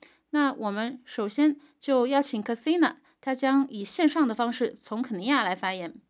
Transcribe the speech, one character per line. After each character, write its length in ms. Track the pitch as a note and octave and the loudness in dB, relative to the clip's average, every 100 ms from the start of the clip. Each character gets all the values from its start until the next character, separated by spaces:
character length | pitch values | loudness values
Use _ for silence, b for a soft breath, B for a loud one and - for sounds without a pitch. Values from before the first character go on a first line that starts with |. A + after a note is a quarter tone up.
| b b _ | b b _
那 240 | D4 C#4 | 0 0
我 160 | - G#3+ | 0 -4
们 320 | G3+ A#3 C4 - | -4 -4 -8 -10
首 220 | - G#3 | -6 -4
先 320 | C#4+ D4+ C#4+ B _ | 2 2 2 B _
就 260 | - C4 B3 | 0 2 4
邀 160 | C#4 | 2
请 220 | C4+ A3 | 0 -4
Kasina， 540 | G#3 A#3 D#4 F4 C#4+ - b _ | -4 -4 0 2 2 0 b _
她 140 | C4+ | -6
将 340 | C4 C4+ C#4 C4+ | -2 2 2 2
以 120 | G#3+ | -4
线 240 | G3 - D#4 | -6 0 2
上 200 | D#4+ B3+ | 2 0
的 80 | A3 | 0
方 180 | A#3+ | -2
式 220 | A#3+ B3 - | -2 -4 -6
从 260 | - A3 | -10 -6
肯 160 | B3+ F#3+ | -6 -4
尼 80 | A3 | 0
亚 160 | C#4 | 0
来 140 | G3 F#3 | 0 -2
发 180 | F#3+ | -4
言。 220 | F#3 E3+ - | -6 -10 -14